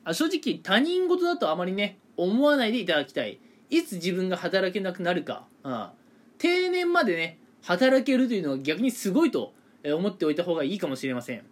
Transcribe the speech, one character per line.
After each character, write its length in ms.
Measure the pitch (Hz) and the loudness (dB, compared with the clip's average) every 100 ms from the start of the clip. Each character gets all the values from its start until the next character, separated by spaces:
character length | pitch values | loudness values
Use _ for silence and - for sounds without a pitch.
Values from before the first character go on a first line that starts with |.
あ、 100 | - | -4
正 120 | 170 320 | -2 0
直、 340 | 359 247 - | 0 -4 -4
他 160 | - 208 | 0 2
人 300 | 311 359 370 | 2 0 0
事 160 | 359 | 2
だ 120 | 349 - | 0 0
と 140 | 175 | 0
あ 60 | 160 | 0
ま 80 | |
り 80 | 180 | -2
ね、 260 | 190 208 - _ - | -2 -4 -6 _ -2
思 300 | 175 226 294 | 0 4 4
わ 100 | 285 | 4
な 100 | 220 | 2
い 40 | |
で 80 | 240 | 0
い 80 | 180 | 0
た 80 | |
だ 100 | 151 | -2
き 80 | 139 | 0
た 140 | 147 110 | -4 -6
い。 140 | 98 - _ _ | -10 -20 _ _
い 120 | 330 | -2
つ 140 | 320 180 | 0 -6
自 160 | 175 | -4
分 160 | 185 185 | -2 -2
が 80 | 180 | -2
働 360 | 180 190 190 | 0 0 0
け 60 | 196 | -2
な 140 | 190 | -6
く 100 | 180 | -4
な 100 | 170 | -2
る 120 | 180 | -2
か。 240 | - - - _ | -4 -10 -12 _
う 40 | 139 | -8
ん。 200 | 120 98 - _ _ _ _ | -8 -8 -14 _ _ _ _
定 300 | 339 359 370 | 0 2 0
年 240 | 359 349 | 0 2
ま 100 | 349 | 2
で 140 | 254 165 | 2 0
ね、 240 | 165 - - _ | -4 -8 -20 _
働 420 | - 180 262 262 | -2 2 4 4
け 120 | 269 254 | 4 2
る 120 | 254 | 2
と 60 | |
い 40 | 214 | 0
う 40 | |
の 60 | 156 | -2
は 80 | 135 | -2
逆 220 | 135 160 | -2 0
に 120 | 254 | 0
す 180 | - 196 | 0 0
ご 160 | 196 320 | 2 2
い 60 | |
と、 200 | 135 104 _ _ _ | 2 -4 _ _ _
え 80 | 147 | -2
ー、 60 | 156 | 0
思 140 | 196 | 0
っ 60 | 190 | 0
て 100 | 156 | 0
お 40 | |
い 60 | 151 | 0
た 80 | |
方 100 | 175 | 0
が 80 | 165 | -2
い 120 | 139 | -2
い 40 | 196 | -2
か 80 | 160 | -4
も 80 | |
し 100 | 131 135 | -4 -4
れ 60 | |
ま 80 | 123 | -6
せ 120 | 120 | -6
ん。 80 | 113 - | -12 -12